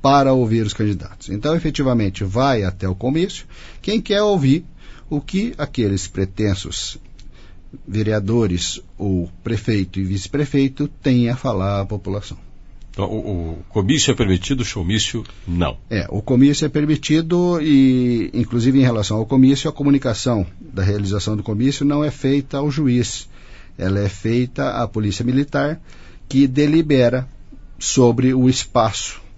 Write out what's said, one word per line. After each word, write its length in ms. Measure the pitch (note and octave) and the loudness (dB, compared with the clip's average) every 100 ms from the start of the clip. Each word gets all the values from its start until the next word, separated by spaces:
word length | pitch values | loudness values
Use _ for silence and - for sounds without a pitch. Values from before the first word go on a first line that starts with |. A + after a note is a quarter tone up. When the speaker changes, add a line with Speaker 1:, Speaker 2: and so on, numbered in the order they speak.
Speaker 1:
para 320 | C3+ C#3 C3+ | 4 4 4
ouvir 320 | C3 A#2 A2+ G#2+ | 4 4 2 0
os 80 | |
candidatos. 560 | - G#2+ F#2+ - - - | -2 -2 -2 -6 -14 -8
Então, 260 | G2+ C#3+ E3 | -4 0 0
efetivamente, 680 | D#3+ C#3 C3+ A#2+ G2+ F#2+ | 0 0 0 2 0 -2
vai 400 | G2 A2 C#3 A#2+ | -2 0 2 2
até 240 | F#2+ - F#2+ | 0 -2 -4
o 80 | |
comício 520 | F#2 B2 D#3 F#3 - - - - - | -2 -2 0 -2 -4 -16 -18 -18 -8
quem 220 | - A3 | -2 -2
quer 200 | - G3+ | 0 2
ouvir 440 | G#3 G3 C3+ D#3 - - - - - | 2 4 4 2 0 -20 -20 -20 -6
o 120 | D3 | -6
que 340 | - F#3 A3+ - | -4 -4 -4 -6
aqueles 500 | C#3+ - G#2 G2 - | -6 -2 0 0 -4
pretensos 920 | - F#2+ F#2+ G#2+ F#2 C#2+ - - - - - - - - - - - - | -4 -4 -2 -2 -2 -6 -10 -10 -12 -18 -18 -18 -20 -20 -20 -20 -18 -6
vereadores 960 | G2+ G#2+ G#2+ G2 A#2+ G#2+ F2+ - - - - | -2 0 0 2 2 2 0 -4 -10 -14 -6
ou 340 | G2+ F#2 F2 - | -2 -2 -2 -8
prefeito 560 | - A2 - G#2+ F#2 F#2+ | -6 -4 0 0 -2 -4
e 40 | |
vice-prefeito 840 | F#2+ G2 - C#3 C#3+ C#3+ C3+ C3+ C#3+ | -4 -4 -4 -4 0 2 0 0 -6
têm 400 | - C#3 B2 A#2 | -2 0 2 2
a 80 | B2 | 0
falar 440 | C3 G2+ G2 G2+ | -2 -2 0 -2
à 40 | |
população. 540 | G2 G#2 G2 G2 - - - - - - - | -4 -6 -6 -6 -8 -16 -16 -20 -20 -18 -14
Speaker 2:
Então, 140 | - | -6
o, 480 | G2+ A2 G#2+ F2+ E2 | -4 -4 -4 -4 -6
o 120 | D#2+ - | -8 -4
comício 420 | A2 F#2+ D#3 - | -2 2 2 2
é 40 | |
permitido, 460 | A#2 G#2+ F2+ - C3+ | 2 2 2 0 -2
o 40 | |
showmício 600 | A2 G#2 E2+ G#2+ - F2 E2+ - - | -2 -4 0 0 0 -6 -10 -14 -6
não? 300 | E2+ D#2 - - | -2 -2 -4 -6
Speaker 1:
É, 160 | G#2+ - | -4 -2
o 140 | F#2+ | -6
comício 420 | - B2+ C#3 C#3+ | 0 6 6 6
é 40 | D3+ | 0
permitido 920 | D3+ D3 D3+ - D3+ E3 F3 F3 E3+ | 0 2 0 2 0 2 2 2 0
e, 680 | D3+ C#3 C3+ B2+ B2 A#2 F#2 | 4 6 6 4 2 0 0
inclusive, 460 | A#2 A#2+ A#2+ A#2 C3+ | -2 0 2 4 4
em 40 | |
relação 360 | B2+ A2+ G2+ G#2+ | 4 2 -2 -2
ao 80 | A2 | 2
comício, 420 | C3+ C3 C#3 D#3 | 6 6 4 -2
a 40 | |
comunicação 720 | D3+ C#3+ C#3 C3 A2 B2+ A2+ E2+ - | -2 2 2 2 -2 0 0 -2 -8
da 240 | - F#2+ | -10 -2
realização 540 | F#2+ G#2 G2 G2+ A2 G#2+ | 0 0 -2 -4 -2 -4
do 60 | |
comício 420 | G2+ G#2+ C3 C#3+ | -4 0 0 0
não 180 | C#3+ D3 | 0 0
é 80 | D3+ | -2
feita 460 | - C3 C#3 C3+ C#3+ | -2 0 0 -2 -4
ao 140 | D3 | -2
juiz. 580 | C#3 C#3 B2 A#2+ - - - - - - - | 0 2 2 0 -6 -14 -20 -20 -20 -18 -6
Ela 240 | F2+ G2 | -2 0
é 80 | G2+ | -2
feita 640 | - A2 A#2+ B2 - C#3 | -4 -2 0 -2 -4 -4
à 180 | G#2+ A2+ | -2 -4
Polícia 360 | - G#2 F#2+ | -2 -2 -2
Militar, 540 | A#2+ C3 C#3+ C#3+ D3 E3 - - - - - | 0 0 0 -2 -2 -4 -12 -20 -20 -20 -2
que 180 | C3+ C#3 | 2 2
delibera 840 | C3 D3 D#3+ D#3 C3+ A#2+ B2+ C3 - - - - - | 4 4 4 4 4 4 2 -4 -14 -20 -20 -18 -10
sobre 540 | - - B2 A2+ B2+ | 0 4 6 6 2
o 160 | C3 B2+ | 4 4
espaço 720 | B2+ - B2 A2 - - - - | 2 0 2 2 -2 -8 -12 -18